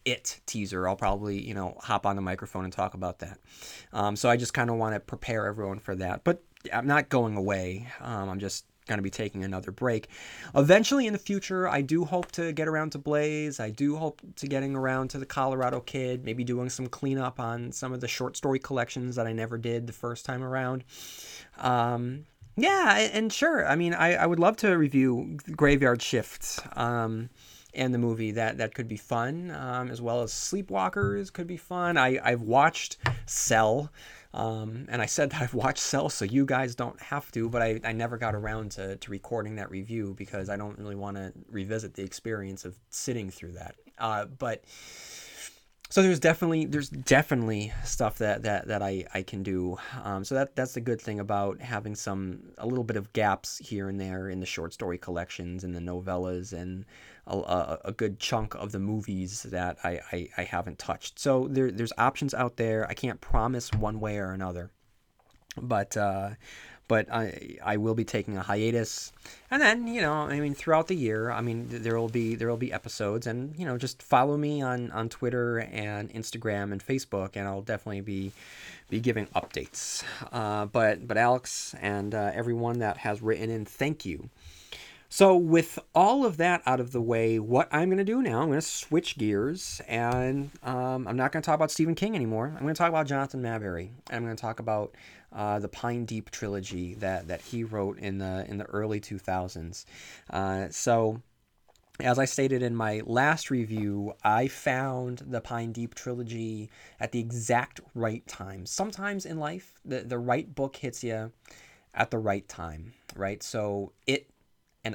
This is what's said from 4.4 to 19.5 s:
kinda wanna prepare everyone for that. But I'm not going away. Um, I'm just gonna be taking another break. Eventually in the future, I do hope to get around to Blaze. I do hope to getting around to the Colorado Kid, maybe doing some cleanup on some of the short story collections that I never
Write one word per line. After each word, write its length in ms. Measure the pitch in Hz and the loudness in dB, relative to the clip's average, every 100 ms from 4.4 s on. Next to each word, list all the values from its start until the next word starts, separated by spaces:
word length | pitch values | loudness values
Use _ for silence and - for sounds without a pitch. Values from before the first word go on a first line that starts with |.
| 120 | 2
kinda 200 | 139 117 | 0 0
wanna 260 | 113 110 104 | 2 0 -2
prepare 460 | - 110 - 110 104 | -6 -10 -4 -2 -2
everyone 320 | 104 98 98 | -2 -4 -6
for 180 | - 92 | -6 -4
that. 260 | 90 104 | -2 0
But 200 | 170 175 - - - | 0 0 -2 -14 -4
I'm 140 | 117 135 | -2 4
not 220 | 147 139 | 4 4
going 280 | 131 113 104 | 2 2 2
away. 520 | 98 95 90 95 123 - | 0 0 -2 -6 -8 -10
Um, 280 | 120 107 98 | -6 -4 -4
I'm 100 | 95 | -4
just 280 | 98 - - _ - | -4 -6 -10 _ -4
gonna 160 | 104 | -2
be 80 | 98 | -2
taking 340 | - 107 98 | -2 -4 -4
another 260 | 98 92 92 | -4 -4 -6
break. 380 | 101 127 113 - - - - - | -2 0 0 -2 -14 -16 -14 0
Eventually 520 | 143 143 202 220 277 226 | 6 8 8 8 2 2
in 60 | |
the 60 | 202 | 0
future, 500 | - 196 - 185 180 | -2 -2 -2 0 2
I 140 | 143 | 0
do 220 | 135 160 | 2 2
hope 280 | 156 180 170 | 2 0 -2
to 200 | - 165 | -4 -4
get 160 | 151 156 | -2 0
around 220 | 156 156 | 0 -2
to 60 | 147 | -4
Blaze. 600 | 147 147 151 151 151 131 | 0 2 2 0 -2 -4
I 100 | 110 | -6
do 260 | 110 143 156 | 0 0 2
hope 240 | 156 - - - | -4 -6 -14 -10
to 100 | 139 | -2
getting 280 | 135 139 | 0 0
around 340 | 135 131 131 131 | 0 2 2 0
to 80 | 135 | -4
the 80 | 135 | -4
Colorado 540 | 143 135 131 127 127 | 0 2 2 2 0
Kid, 440 | - 135 127 123 | -2 -4 -2 -2
maybe 200 | 127 117 | -4 -2
doing 240 | 120 123 127 | 0 0 -2
some 180 | 127 123 | -4 -6
cleanup 540 | - 139 135 127 127 | -4 -2 0 -2 -4
on 320 | 117 117 123 | -4 -4 -6
some 200 | - 131 | -6 -6
of 80 | 127 | -4
the 80 | 120 | -4
short 280 | - 127 - | -2 -4 -2
story 220 | 139 135 | 0 0
collections 580 | - 131 117 131 123 123 | 0 -2 -2 -2 -4 -2
that 100 | 113 | -2
I 60 | |
never 260 | 113 113 | -2 -2